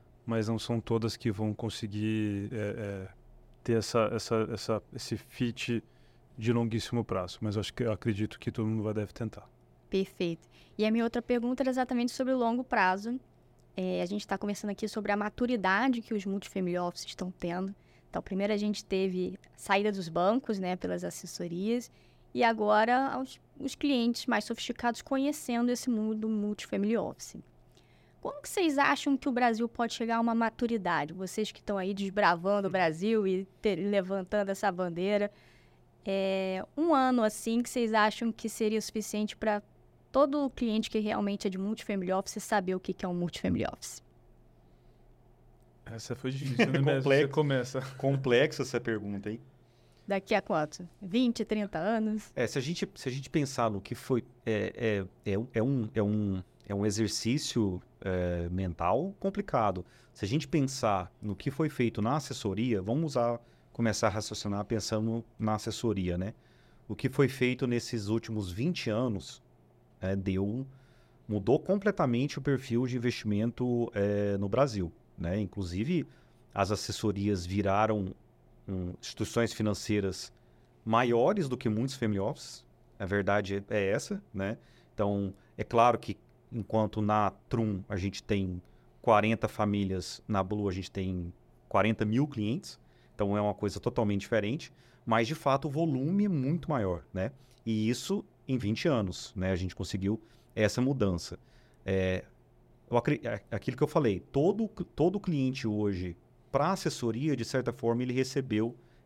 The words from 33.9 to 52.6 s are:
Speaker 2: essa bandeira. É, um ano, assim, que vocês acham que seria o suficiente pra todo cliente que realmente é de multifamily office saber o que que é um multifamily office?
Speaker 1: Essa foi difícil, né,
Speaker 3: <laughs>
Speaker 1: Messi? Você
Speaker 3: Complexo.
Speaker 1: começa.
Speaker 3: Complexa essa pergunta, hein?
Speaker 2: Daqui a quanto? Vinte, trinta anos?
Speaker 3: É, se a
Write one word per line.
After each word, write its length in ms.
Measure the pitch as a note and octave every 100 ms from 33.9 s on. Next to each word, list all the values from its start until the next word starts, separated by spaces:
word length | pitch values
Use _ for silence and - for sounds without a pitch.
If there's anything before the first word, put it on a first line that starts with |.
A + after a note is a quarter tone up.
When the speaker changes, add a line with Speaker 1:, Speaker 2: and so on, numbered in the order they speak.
| G3+ F3+ G3 F3+ G#3 G3
Speaker 2:
essa 220 | G3 G3+
bandeira. 600 | F3+ F3+ E3+ F#3+ G#3 G3+ - - - - _ _ _
É, 640 | - G3 F#3+ F#3+ F#3+ F#3 - -
um 180 | E4
ano, 300 | C#4+ C4 B3
assim, 380 | G#3+ - A3+ A#3
que 80 | A#3
vocês 240 | B3+ A3+
acham 380 | A3 G#3+ - A#3
que 180 | A3 A3
seria 300 | - G#3+ A3
o 20 |
suficiente 540 | - A3 G3+ G#3 G#3+ -
pra 260 | A3 G#3 - - - _ _
todo 380 | C4 C#4+ D4 C#4
cliente 400 | - A#3 A3 A3+
que 100 | A3
realmente 480 | G#3 G#3+ G3+ G3+ G3+
é 20 |
de 80 | F#3
multifamily 540 | G3 A3 - G3+ F#3
office 300 | F#3+ G3 G#3
saber 340 | - G#3 F#3 F#3
o 40 |
que 140 | -
que 120 | - F#3
é 20 |
um 60 |
multifamily 520 | F3 F3 - - - -
office? 300 | - - - - - - - - - - - - - - - - - - - - - -
Speaker 1:
Essa 300 | A2 - B2
foi 160 | C3
difícil, 400 | C3+ C3+ A#2+ F3+
né, 80 | C3+
Speaker 3:
<laughs> 20 |
Speaker 1:
Messi? 200 | C#3 C3+
Você 240 | C#3 C#3 C#3
Speaker 3:
Complexo. 60 |
Speaker 1:
começa. 480 | D3+ D3 C3+ B2 C3 C3 -
Speaker 3:
Complexa 640 | C3+ C#3 C3+ A#2+ D#3 -
essa 160 | B2+ A#2+
pergunta, 500 | A#2 G#2+ G2+ G2+ G#2
hein? 100 | A#2 - - - _ - - -
Speaker 2:
Daqui 260 | G3 -
a 80 | G3
quanto? 460 | - E3+ D3+ - F3 -
Vinte, 440 | F#3+ A3+ B3 A#3 G#3+
trinta 320 | G#3+ G3+ D#3
anos? 540 | F#3 A3+ A3 G#3+ - -
Speaker 3:
É, 120 | A#2
se 100 |
a 40 | C#3+